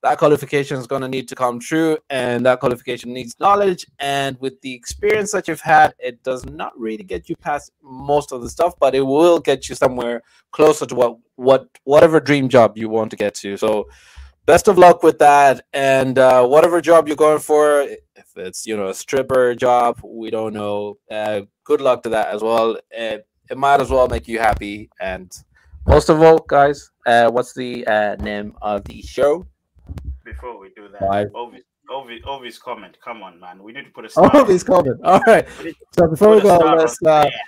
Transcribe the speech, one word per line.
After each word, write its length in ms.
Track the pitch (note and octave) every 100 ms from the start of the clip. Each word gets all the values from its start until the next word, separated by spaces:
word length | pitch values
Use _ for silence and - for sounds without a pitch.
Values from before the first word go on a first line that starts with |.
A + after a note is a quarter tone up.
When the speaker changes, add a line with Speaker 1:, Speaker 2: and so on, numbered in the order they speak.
Speaker 1:
that 160 | - D3
qualification 580 | D#3 D3 C#3+ C#3+ C3+ C#3
is 100 | A#2+
gonna 220 | C3+ C3
need 200 | C3+ B2
to 60 |
come 240 | C3+ B2+ A#2+
true, 380 | A#2+ D#3+ D#3+ D#3 _
and 340 | C3+ B2 A#2+
that 160 | B2 B2
qualification 540 | C#3 A#2+ A#2+ B2 A#2+
needs 260 | B2 A#2+ -
knowledge. 460 | F#3+ G3+ G3+ F#3 - _
And 400 | C#3 C#3 C#3 C3
with 220 | C3 C3
the 140 | C3+
experience 580 | B2 A#2+ - G#3 G#3+ G3+
that 160 | G3+ F3
you've 140 | D#3
had, 320 | - D#3 D3+ -
it 240 | B2+ A#2+
does 220 | - C3
not 340 | - D3+ - -
really 260 | - A3
get 260 | F#3 F#3 -
you 60 | D#3+
past 360 | E3+ D3 - _
most 500 | _ C3 C#3 D3 C#3+
of 100 | C3
the 80 | A#2
stuff, 240 | - E3+ E3+
but 160 | C#3
it 60 | C3
will 380 | C3+ C#3 E3+ E3+
get 300 | D3 C3+ -
you 40 | B2+
somewhere 460 | C#3 B2 A#2+ A#2+ _ _ _
closer 340 | - D#3 D3+
to 100 | C3+
what, 220 | B2+ B2 A#2 _ _
what, 320 | B2+ C3 C3 _
whatever 360 | - D3 E3 D#3+
dream 300 | C3+ C#3+ C3
job 260 | B2+ A2 G#2+
you 140 | A2
want 200 | A2 A2
to 40 | G#2+
get 180 | G#2 -
to. 200 | G2+ G2
So, 320 | G#2+ G#2+ G2 _ _ - - _
best 220 | - E3 G#3+
of 100 | F3+
luck 280 | F3+ E3+
with 160 | E3 D#3
that, 440 | D3 C#3+ C#3 C3 -
and, 460 | C#3+ C#3 C3+ C3+ C3
uh, 260 | C3 B2+
whatever 360 | B2 C#3+ E3+ E3+
job 260 | D#3+ E3 D3+
you're 100 | D3
going 220 | D3+ D3+
for, 440 | - D3+ D3+ D3
if 180 | C3+ G#2+ _ _ _
it's, 320 | - F#2 - -
you 100 | G#2+
know, 120 | F#2+
a 60 |
stripper 600 | F#2+ - C#3 C3 C3 B2
job, 460 | A#2+ B2+ B2 A#2+ A#2
we 280 | G#2 A2+ A2
don't 220 | A2 A2
know. 460 | G#2+ G#2 G#2 G#2 G#2 _
Uh, 340 | G#2+ G#2+ G#2 G2+ _
good 180 | _ C#3+
luck 220 | C3+ A#2+
to 60 | A#2+
that 260 | A2 G#2
as 80 | G#2+
well. 340 | A2 A2+ A2+ G#2+ _
It, 340 | A2+ A2+ G#2+ _ _ _
it 80 | B2+
might 240 | C#3 C#3+
as 80 | B2+
well 200 | C3 B2+
make 180 | A#2+ -
you 140 | A2+
happy. 500 | A2+ G2+ G#2 G#2 G#2+ _
And 300 | F#2 F#2 F#2 - _ _ _ - -
most 220 | D3 D3+
of 120 | D#3
all, 180 | D#3+ D#3+
guys, 520 | - C#3+ C#3+ C#3+ - _ -
uh, 240 | A#2 A#2
what's 240 | A#2+ A#2+
the, 320 | - B2+ A#2+ A#2
uh, 300 | G#2+ G#2 G2
name 400 | G#2 G#2 G#2 -
of 200 | G#2+ G#2 G2+
the 140 | A2+
show? 440 | G2+ - C#3+ D#3+ F3+ _ _ _ _ - - -
Speaker 2:
Before 340 | - - B2 A2+
we 120 | F#2+
do 140 | _ G2+
that, 200 | G2+ F#2+
Speaker 1:
Bye. 180 | G2 G#2
Speaker 2:
Ovi, 320 | A#2 A#2+ B2 _ _ _
Ovi, 320 | C3 B2 A#2
Ovi's 340 | A#2 C#3 B2 A2+
comment. 400 | - A2+ F#2 D#2+
Come 220 | - A2+
on, 160 | F#2+ F2
man. 240 | F2+ F#2
We 80 | G#2
need 120 | A#2+
to 60 | -
put 160 | - A2
a 20 |
Speaker 1:
<laughs> 0 |
Speaker 2:
star 200 | - F3+
Speaker 1:
Ovi's 340 | D4 A#3+ F3+ -
Speaker 2:
on 140 | F#3
Speaker 1:
comment. 180 | D3 A#2+
All 160 | - F#3+
right. 220 | A3 G3+ - -
Speaker 2:
We 60 | -
need 60 |
to 120 | - _
Speaker 1:
So 160 | - E3
before 220 | D#3 G#3
we 60 | A3
Speaker 2:
put 60 | G3+
a 20 |
Speaker 1:
go, 100 | F3
Speaker 2:
star 180 | D#3+ D#3+
Speaker 1:
let's, 200 | D#3+ -
Speaker 2:
on 40 | D#3
Speaker 1:
uh, 140 | D#3
Speaker 2:
there. 100 | C#3+ -